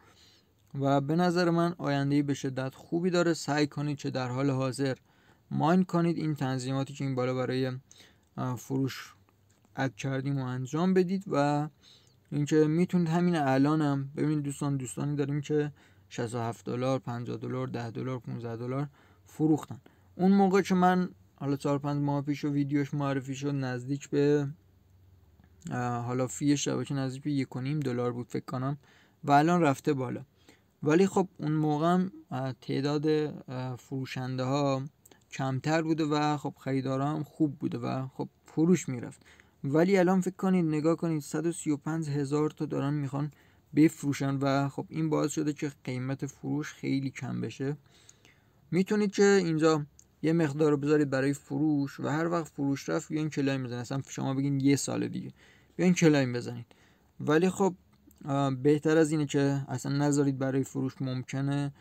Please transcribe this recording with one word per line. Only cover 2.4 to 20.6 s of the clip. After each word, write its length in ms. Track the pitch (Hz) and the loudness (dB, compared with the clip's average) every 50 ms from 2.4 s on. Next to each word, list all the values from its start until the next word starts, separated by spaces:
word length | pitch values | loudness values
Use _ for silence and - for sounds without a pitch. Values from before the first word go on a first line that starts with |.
| - 139 131 131 131 135 - | -4 -4 -4 -4 -6 -6 -8
خوبی 340 | - - - 160 175 175 185 | -12 -10 -4 -4 0 0 2
داره. 240 | 170 175 170 170 160 | 2 4 4 2 2
سعی 340 | - - - 143 151 151 143 | 0 0 0 2 2 2 0
کنید 300 | - 151 147 147 143 139 | -2 -4 -4 -4 -4 -4
که 120 | - 139 | -6 -6
در 180 | 127 131 131 123 | -4 -4 -4 -4
حال 220 | 123 131 139 143 | -2 0 0 0
حاضر 460 | 131 131 135 131 120 - 139 135 127 - _ _ _ _ _ _ _ _ _ _ | 0 0 -2 -2 -2 -2 -2 -2 -2 -4 _ _ _ _ _ _ _ _ _ _
ماین 320 | 139 135 143 156 180 185 180 | -2 0 2 4 4 4 2
کنید. 340 | - - 170 170 170 165 160 | 2 2 0 2 2 0 0
این 180 | 156 156 151 | -2 -2 -2
تنظیماتی 580 | 139 143 131 131 131 123 131 135 135 135 135 139 | -2 -2 -2 -2 -4 -4 -4 -2 -2 -4 -4 -6
که 100 | - 139 | -6 -4
این 120 | 135 131 | -4 -2
بالا 180 | 123 127 131 127 | -2 -2 -2 -2
برای، 380 | 127 127 123 127 131 131 131 127 131 - _ - - - - _ _ _ _ _ 131 | -2 -2 -2 0 0 -2 -2 -4 -6 -12 _ -20 -20 -20 -20 _ _ _ _ _ -8
اه، 180 | 127 127 123 | -6 -6 -6
فروش 580 | 110 - - 135 135 135 127 - - - - - _ _ _ _ _ _ _ _ _ _ _ _ | -8 -6 -4 -2 -2 -2 -2 -4 -8 -14 -16 -20 _ _ _ _ _ _ _ _ _ _ _ _
اد 200 | - 135 131 - | -4 -4 -4 -4
کردیم 420 | - - 135 135 135 131 143 139 135 | -6 -6 -6 -4 -4 -4 -2 -2 -2
و 80 | 127 | -4
انجام 480 | 123 127 127 131 123 151 156 175 185 185 | -4 -6 -6 -6 -4 -2 0 2 2 4
بدید 300 | 185 185 175 196 190 - - | 2 2 2 -2 -4 -4 -2
و 420 | 147 143 143 147 147 147 151 151 - _ _ - - - _ _ _ _ _ _ | 0 2 2 2 2 0 -2 -4 -8 _ _ -20 -20 -20 _ _ _ _ _ _
اینکه 240 | 143 147 147 - 160 | -2 -2 0 2 4
می‌تونید 520 | 156 156 151 156 170 180 - - 180 175 160 | 4 4 4 4 2 2 2 2 0 2 2
همین 280 | 165 175 175 180 175 | 2 2 2 2 2
الانم، 720 | 160 143 135 131 135 139 147 156 156 151 143 139 139 139 139 147 | 2 2 4 4 4 4 4 4 2 2 2 0 0 -4 -6 -4
ببینید 280 | 147 143 151 156 151 143 | -2 -2 0 0 0 -2
دوستان، 340 | 143 139 - 147 143 143 135 | -4 -4 -4 -2 -2 -2 -2
دوستانی 380 | 127 120 - - 139 143 147 | -4 -6 -6 -6 -4 -2 -2
داریم 260 | 143 143 135 143 147 | -2 -2 0 -2 -2
که 300 | 143 - 151 151 147 147 143 - - _ _ - _ _ | -2 0 0 0 0 0 -4 -10 -20 _ _ -20 _ _
شصت 260 | - - 120 110 120 | -6 -6 -6 -4 -2
و 40 | 120 | -2
هفت 260 | 113 117 113 - - | -2 -4 -4 -6 -8
دلار، 340 | 127 120 123 127 131 135 127 | -6 -4 -2 0 0 0 0
پنجاه 380 | - 135 120 120 120 120 120 110 | -2 -6 -8 -8 -6 -8 -8 -8
دلار، 300 | 120 123 123 127 131 127 | -6 -6 -6 -6 -6 -6
ده 240 | 123 120 117 117 | -6 -6 -8 -8
دلار، 280 | 117 127 123 131 131 127 | -8 -6 -6 -6 -6 -8
پونزده 380 | - 131 131 120 117 117 113 113 | -8 -10 -10 -8 -8 -8 -8 -8
دلار 300 | 123 123 127 135 147 143 - _ _ _ - _ _ | -6 -6 -4 -4 -4 -6 -8 _ _ _ -20 _ _
فروختن. 540 | _ - - 151 156 156 147 - - 113 - - - _ _ _ _ _ | _ -6 -2 2 2 2 2 0 -6 -14 -16 -16 -20 _ _ _ _ _
اون 160 | - 180 190 | 2 4 6
موقع 300 | 196 196 196 190 180 202 | 6 6 6 6 4 2